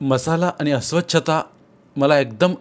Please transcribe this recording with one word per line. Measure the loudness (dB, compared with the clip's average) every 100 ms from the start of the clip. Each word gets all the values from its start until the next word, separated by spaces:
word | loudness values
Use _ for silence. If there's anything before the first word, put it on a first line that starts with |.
मसाला | 0 0 0 0 0 -2
आणि | -2
अस्वच्छता | -2 -2 -2 0 0 0 -2 -4 _ _ _ _ 0
मला | 2 2
एकदम | 2 0 0 0